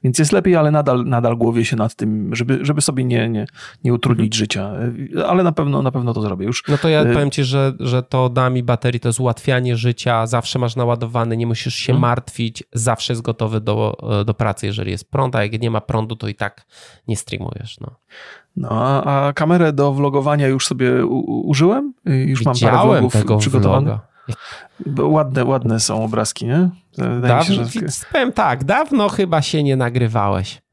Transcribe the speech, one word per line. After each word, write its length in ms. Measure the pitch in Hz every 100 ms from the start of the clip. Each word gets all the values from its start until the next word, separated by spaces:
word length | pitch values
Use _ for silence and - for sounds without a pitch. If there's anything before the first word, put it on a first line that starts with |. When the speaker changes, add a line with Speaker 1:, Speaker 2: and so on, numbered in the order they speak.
Speaker 1:
Więc 140 | 135 123
jest 140 | 151
lepiej, 240 | 196 180 175
ale 140 | 151
nadal, 340 | 151 139 127
nadal 320 | 123 123 117 117
głowię 280 | 117 117
się 120 | 117 113
nad 180 | 107
tym, 400 | - 107 107 95
żeby, 240 | 113 123 131
żeby 160 | 143 151
sobie 240 | 147 131
nie, 240 | 127 117 113
nie, 180 | 110 104 - - -
nie 100 | 127
utrudnić 400 | 120 - 117 110
Speaker 2:
Mhm. 40 | 110
Speaker 1:
życia. 320 | 104 98 98 98 117 120 135 156 156
Ale 140 | 180
na 100 | 175
pewno, 300 | 156 143 139
na 80 | 135
pewno 240 | 131 120
to 80 | 117
zrobię 240 | 107 92 98
już. 160 | 123 -
Speaker 2:
No 100 | 143
to 100 | 165
ja 140 | 151
Speaker 1:
Y- 100 | 120
Speaker 2:
powiem 180 | 120 143
ci, 140 | 143
że, 280 | 131 135 135 131
że 220 | 127 123
to 260 | 123 131 127
da 220 | 123 127
mi 120 | 127
baterii, 380 | 120 120 123 120
to 80 | 120
jest 120 | 113
ułatwianie 560 | 123 113 - 127 123 117
życia, 500 | 120 120 - 117 113
zawsze 320 | 120 - 131
masz 180 | 123 113
naładowany, 600 | 120 120 113 120 117 113
nie 100 | 117
musisz 280 | 113 -
się 180 | - -
Speaker 1:
Mhm. 80 | 131 120
Speaker 2:
martwić, 540 | 120 - - 117 110 -
zawsze 400 | 120 113 113 -
jest 100 | 117
gotowy 380 | 117 113 110 110
do, 360 | 110 107 107 - 110 104 107
do 80 |
pracy, 320 | 107 110 98 101
jeżeli 240 | 104 101
jest 200 | 95 -
prąd, 260 | 139 131 120
a 60 |
jak 180 | 107 110
nie 80 | 117
ma 100 | 110
prądu, 360 | - 113 110 110
to 120 | 107
i 60 |
tak 320 | 101 101 _ _ - - - -
nie 80 | 107
streamujesz, 640 | - 98 87 - 107 -
no. 100 | - - _ - - - _ -
Speaker 1:
No, 120 | 120
a, 540 | 110 123 139 143 139 139
a 60 |
kamerę 400 | 139 156 175 165
do 200 | 143 143
vlogowania 540 | 135 143 139 139 147 139
już 180 | 135 -
sobie 400 | 127 127 127 -
u-, 120 | 131
u-, 300 | - 117 -
użyłem? 460 | 135 170 240 285 254 -
Y, 80 | 135
już 280 | 131 131
mam 100 | 117
parę 0 | 120 113
Speaker 2:
Widziałem 160 | 131 208 175
Speaker 1:
vlogów 140 | 123
Speaker 2:
tego 240 | 113 101 107
Speaker 1:
przygotowanych. 480 | 107 101 98 95 143
Speaker 2:
vloga. 120 | 107 - _ - 117 - - - _ -
Speaker 1:
Bo 220 | 135 139
ładne, 360 | 156 147 131
ładne 360 | 123 135 120 110
są 240 | 101 107
obrazki, 420 | 110 110 110 - 120
nie? 220 | 143 180 180 _ -
Wydaje 400 | 120 120 123 120
mi 60 |
się, 80 | 165 196
Speaker 2:
Dawno, 80 |
Speaker 1:
że 160 | 120 226
Speaker 2:
wi-, 60 | 180 - -
powiem 200 | 311 254
tak, 320 | - 165 123
dawno 440 | 135 233 302 277 208
chyba 340 | 196 190 165
się 200 | 147 160
nie 140 | 143 135
nagrywałeś. 880 | 120 123 117 110 101 95 98 - _